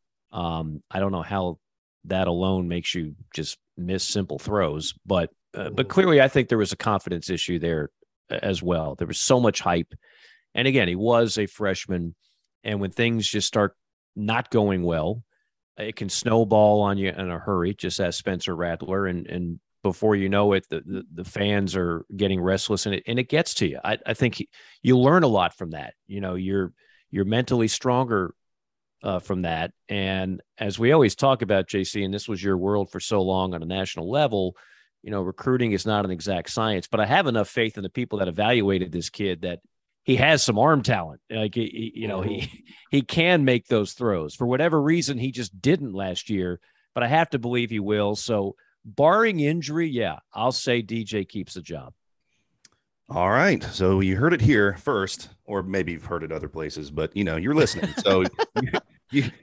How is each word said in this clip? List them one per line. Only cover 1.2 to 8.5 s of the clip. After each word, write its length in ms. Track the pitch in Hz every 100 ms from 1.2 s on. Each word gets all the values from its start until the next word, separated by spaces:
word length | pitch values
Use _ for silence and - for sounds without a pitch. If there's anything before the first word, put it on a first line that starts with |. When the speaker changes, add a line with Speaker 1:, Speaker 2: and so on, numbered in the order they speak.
Speaker 1:
how 360 | 78 101 90 82 _ _ _ _ -
that 200 | - 90
alone 400 | 87 95 95 87
makes 260 | 87 -
you 220 | 90 78 73 -
just 240 | - 76 - _ -
miss 260 | 90 92
simple 380 | - 104 90 73
throws, 540 | - 104 85 73 78 - -
but, 240 | 95 82 _ _
uh, 160 | - 87
but 160 | 104 135
Speaker 2:
Mm-hmm. 60 |
Speaker 1:
clearly 280 | - 185 151
I 60 | 135
think 220 | 143 123
there 100 | 113
was 140 | 101
a 40 | -
confidence 540 | - 101 - 87 78
issue 300 | 87 - 87
there 300 | 85 80 73 _ _ _ -
a-, 140 | -
as 160 | -